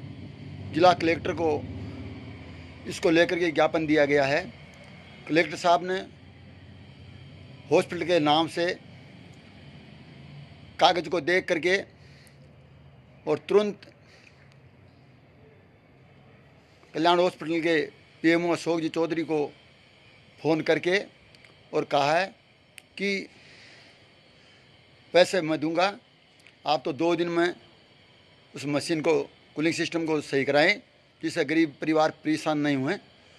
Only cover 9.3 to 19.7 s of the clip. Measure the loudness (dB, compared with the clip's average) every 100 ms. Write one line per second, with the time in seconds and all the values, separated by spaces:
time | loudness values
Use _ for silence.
9.3 | -20 -20 -20 -20 -20 -20 -20 -20 -20 -20
10.3 | -20 -20 -20 -18 2 2 2 -2 -4 0
11.3 | 0 0 -2 0 -2 -4 -18 -20 -20 -20
12.3 | -20 -20 -20 -20 -20 -20 -20 -20 -10 -4
13.3 | -4 2 2 2 -4 -16 -20 -20 -20 -20
14.3 | -20 -20 -20 -20 -20 -20 -20 -20 -20 _
15.3 | -20 -20 -20 -20 _ _ _ -20 -20 -20
16.3 | -20 -20 -20 _ _ -10 0 2 4 2
17.3 | -2 -4 -2 0 0 -2 -10 -20 -2 2
18.3 | 2 2 -2 -2 -2 -2 -2 -2 -4 -4
19.3 | -4 -4 -10 -20